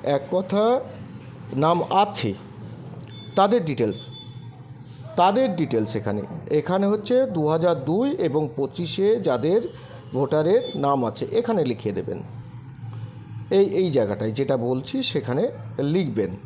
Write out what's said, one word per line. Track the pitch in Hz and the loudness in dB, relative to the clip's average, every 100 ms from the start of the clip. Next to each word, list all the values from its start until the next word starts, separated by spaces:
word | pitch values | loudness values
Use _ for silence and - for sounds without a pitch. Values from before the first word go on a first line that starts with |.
এক | - 143 135 | 0 -2 0
কথা | 180 185 196 220 254 - - - - - - - 127 | -2 0 2 4 2 -2 -14 -14 -14 -16 -16 -8 2
নাম | 156 175 160 | 4 4 2
আছে | 185 202 - 117 95 - - - - - - - - - - | 2 2 2 -2 -2 -8 -14 -14 -14 -14 -14 -14 -14 -4 2
তাদের | 196 240 165 | 4 4 2
ডিটেলস, | 123 110 98 - - - - - - - - - - - - | 0 0 0 -8 -14 -16 -16 -16 -16 -18 -16 -16 -16 -8 4
তাদের | 180 202 262 175 | 4 6 2 2
ডিটেলস | 151 117 107 110 | 0 0 0 -2
এখানে, | 104 104 - 170 - | -2 -4 -4 -10 0
এখানে | 151 147 185 196 | 0 2 2 2
হচ্ছে | 214 208 247 262 | 2 2 2 4
দু | 175 151 | 2 2
হাজার | 160 175 165 135 | 4 4 2 2
দুই | 180 269 | 2 2
এবং | 294 165 139 151 131 | 2 2 2 0 -2
পঁচিশে | 135 - 170 - 196 226 | -4 -2 -4 0 2 4
যাদের | 175 123 147 202 294 - - - - | 2 2 4 2 0 -10 -16 -16 -6
ভোটারের | 127 139 151 156 214 - - | -2 2 2 4 4 2 -2
নাম | 143 139 117 | 2 2 2
আছে | 107 - | -2 -2
এখানে | 226 233 220 139 | 0 2 2 0
লিখিয়ে | 113 104 95 | 0 -2 -4
দেবেন। | 95 104 - - - - - - - - - - - - - | -4 -6 -8 -12 -14 -16 -16 -14 -12 -12 -12 -14 -14 -12 0
এই, | 196 196 | 4 4
এই | - 190 | 4 2
জায়গাটায় | 139 104 101 110 | 4 2 0 -2
যেটা | 110 135 135 | 0 0 2
বলছি | 120 127 131 135 | 2 -2 -2 -4
সেখানে | 131 151 110 127 233 - - - | -2 -2 -2 0 0 -4 -10 -4
লিখবেন। | 139 165 160 107 95 95 | 0 2 0 0 -2 -4